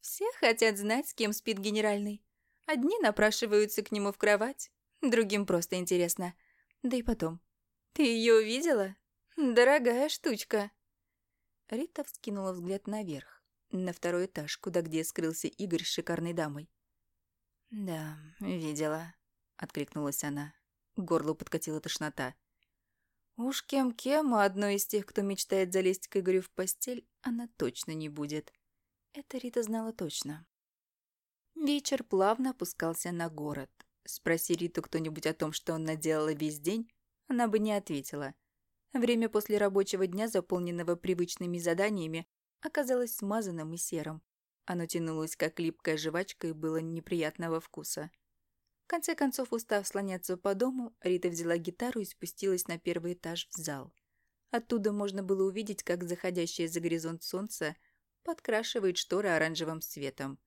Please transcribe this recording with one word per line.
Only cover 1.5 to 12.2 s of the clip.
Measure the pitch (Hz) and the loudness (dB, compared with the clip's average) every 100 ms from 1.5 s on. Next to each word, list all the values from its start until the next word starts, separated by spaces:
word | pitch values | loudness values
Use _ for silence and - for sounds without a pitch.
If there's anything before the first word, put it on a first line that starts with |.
| 202 | -2
генеральный. | 196 214 214 202 208 208 _ _ _ _ - | 0 2 2 2 -2 -8 _ _ _ _ -2
Одни | 302 269 453 | 2 2 4
напрашиваются | 285 214 214 208 226 208 214 - | 2 6 4 4 4 4 4 0
к | 202 | -2
нему | 214 202 | -2 -2
в | 196 | 2
кровать, | 208 208 220 277 - _ _ _ | 4 4 4 -4 -12 _ _ _
другим | 277 233 214 208 202 | 2 4 4 2 2
просто | 180 170 180 | 2 2 -2
интересно. | 180 180 175 - 175 - _ _ _ _ | 2 2 2 0 -4 -6 _ _ _ _
Да | 254 254 | -2 -2
и | |
потом, | 233 220 160 165 _ _ _ _ _ | 0 0 -2 -4 _ _ _ _ _
ты | - | 2
ее | 285 226 226 226 | 4 6 8 8
видела? | 220 240 339 254 196 196 _ _ _ - | 8 2 4 4 2 -4 _ _ _ 0
Дорогая | 285 233 247 294 247 240 294 | 4 8 8 8 6 4 2
штучка». | - - 220 - 214 202 _ _ _ _ _ _ _ _ _ _ | 0 0 0 0 0 0 _ _ _ _ _ _ _ _ _ _
Рита | 220 330 - | -6 -6 -6
вскинула | - - | -10 -8